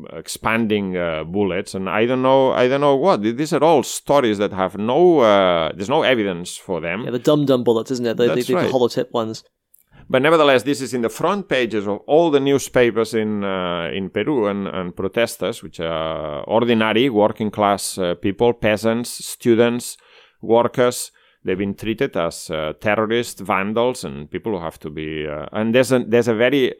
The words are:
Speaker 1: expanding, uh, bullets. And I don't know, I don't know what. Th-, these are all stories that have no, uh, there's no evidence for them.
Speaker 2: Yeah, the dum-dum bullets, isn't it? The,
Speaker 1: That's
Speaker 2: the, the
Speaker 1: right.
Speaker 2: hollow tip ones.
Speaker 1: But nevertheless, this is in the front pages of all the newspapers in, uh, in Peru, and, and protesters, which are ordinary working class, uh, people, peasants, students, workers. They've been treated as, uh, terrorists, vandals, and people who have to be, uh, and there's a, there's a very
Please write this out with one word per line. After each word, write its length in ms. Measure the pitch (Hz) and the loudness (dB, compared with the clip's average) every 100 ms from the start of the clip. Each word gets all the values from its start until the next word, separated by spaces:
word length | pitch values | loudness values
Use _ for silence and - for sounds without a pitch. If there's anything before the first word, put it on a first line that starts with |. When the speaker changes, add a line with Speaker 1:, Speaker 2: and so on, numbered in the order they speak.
| 78 | -16
Speaker 1:
expanding, 840 | 80 80 - 107 113 113 107 98 90 | -16 -12 -6 -2 0 0 0 -2 -2
uh, 260 | 85 78 | -4 -4
bullets. 520 | 80 95 101 87 104 98 | -4 -2 -2 -2 -6 -8
And 120 | 95 | -4
I 200 | 95 120 | 0 0
don't 160 | 127 | 2
know, 280 | 131 135 131 | 2 4 4
I 160 | - 127 | 2 2
don't 140 | 139 | 2
know 140 | 143 139 | 2 2
what. 260 | 170 147 | 2 2
Th-, 140 | 104 117 | 0 -2
these 180 | 151 | -2
are 100 | 156 | 2
all 200 | 151 151 | 4 4
stories 560 | 107 - - 143 120 101 | 0 -6 0 2 2 0
that 140 | 101 | -2
have 220 | 95 92 98 | 0 -2 -2
no, 440 | 107 135 180 160 | -2 4 4 6
uh, 520 | 113 101 92 85 80 80 | 6 6 4 2 0 -4
there's 120 | 98 | -2
no 140 | 151 | 0
evidence 560 | 120 127 98 87 87 - | 2 2 0 -4 -8 -14
for 240 | - 87 | -8 -6
them. 220 | 82 92 | -4 -6
Speaker 2:
Yeah, 80 | 131 | -6
the 80 | 120 | -2
dum-dum 440 | 135 151 139 127 | 2 2 2 2
bullets, 280 | 120 113 110 | 4 2 0
isn't 160 | 127 120 | -4 -2
it? 100 | 110 | 0
The, 100 | 120 | 2
Speaker 1:
That's 200 | 156 123 | 0 0
Speaker 2:
the, 60 | |
the 60 | 185 | 0
Speaker 1:
right. 120 | 156 | 0
Speaker 2:
hollow 160 | 131 120 | 2 0
tip 260 | - 120 | 0 -4
ones. 300 | 120 110 110 - _ _ _ _ _ - | -4 -6 -8 -16 _ _ _ _ _ -2
Speaker 1:
But 140 | 131 | 0
nevertheless, 400 | 143 165 147 131 | 4 4 6 4
this 200 | 135 139 | 2 -4
is 120 | 127 | -4
in 80 | 123 | -4
the 80 | 113 | -4
front 400 | - 160 202 190 | -2 -4 -4 -2
pages 380 | 135 120 107 101 | -2 0 -2 -4
of 100 | 101 - | -4 0
all 240 | 147 170 | 2 4
the 100 | 143 | 2
newspapers 760 | 139 139 - 131 120 104 110 113 | 2 0 0 2 2 2 -2 0
in, 280 | 107 104 | -2 -2
uh, 460 | 101 95 90 87 82 | -2 -2 -2 -4 -4
in 200 | 90 92 | -6 -6
Peru, 340 | 101 110 143 101 | -4 -2 0 0
and, 220 | 101 98 | -2 -6
and 280 | 95 90 - | -6 -8 -6
protesters, 680 | 95 117 117 - 92 117 | -6 -2 -2 -2 -6 -6
which 160 | 87 - | -12 -8
are 640 | 82 80 80 80 78 73 | -6 -4 -4 -6 -6 -8
ordinary 640 | - 107 120 113 110 107 135 | 0 0 2 2 2 2 2
working 400 | 104 104 - 107 | 4 2 2 -6
class, 480 | 101 101 98 - - | 0 0 0 -2 -4
uh, 160 | 90 | -4
people, 400 | 87 104 95 120 | -2 -4 0 0
peasants, 560 | 117 110 104 110 113 120 - - | 2 0 0 0 -2 -4 -10 -14
students, 720 | - 123 113 120 120 - - _ - _ _ | -4 2 4 4 2 -8 -16 _ -20 _ _
workers. 680 | 98 117 117 - 123 123 - _ _ _ | 0 2 2 2 0 0 -10 _ _ _
They've 140 | - 92 | -6 -4
been 160 | 101 | -4
treated 420 | 98 107 110 139 101 | -6 -6 -4 -4 -2
as, 340 | 85 - - | -4 -6 -8
uh, 220 | 78 78 76 | -6 -6 -4
terrorists, 640 | 110 107 107 117 117 - | -2 0 0 0 -2 -8
vandals, 600 | 95 95 98 110 120 123 | -4 -2 -2 0 -2 -2
and 260 | 82 69 73 | -10 -12 -10
people 220 | 92 113 | -10 -6
who 120 | 95 | -6
have 160 | 82 - | -8 -10
to 100 | 80 | -14
be, 360 | 78 78 78 76 | -10 -8 -8 -8
uh, 200 | 76 73 | -8 -8
and 220 | - 113 | -4 0
there's 180 | 117 120 | 2 2
a, 60 | 127 | 0
there's 300 | 117 120 120 | 2 2 2
a 80 | 110 | 2
very 400 | 123 139 123 - | 2 2 0 -2